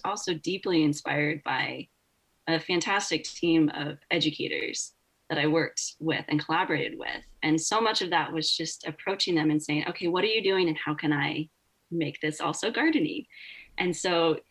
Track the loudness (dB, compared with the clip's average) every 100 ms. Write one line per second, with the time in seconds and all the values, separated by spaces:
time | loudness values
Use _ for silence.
0 | -4 -4 -4 -4 -4 -4 0 4 4 2
1 | -2 0 0 -2 -2 -2 -2 -6 -12 _
2 | _ _ _ _ -2 0 2 0 2 0
3 | 0 -2 -4 -2 4 6 4 2 -6 -8
4 | -2 0 0 -2 -4 -4 -4 -6 -8 _
5 | _ _ -6 0 2 2 0 -2 -8 -4
6 | -2 -2 0 -2 0 0 2 0 -2 -6
7 | -8 -8 -12 -4 2 2 2 2 2 0
8 | 2 0 0 -2 0 0 -2 -8 -8 -6
9 | -4 -2 2 2 4 2 0 -2 -2 -2
10 | 0 2 2 2 2 2 2 0 -4 -2
11 | 0 2 0 -2 -6 _ _ _ -8 -4
12 | -4 -4 -4 -2 -4 -2 -2 2 2 2
13 | 0 -4 -10 -16 -20 -20 -10 -4 -2 0
14 | 0 4 4 2 -4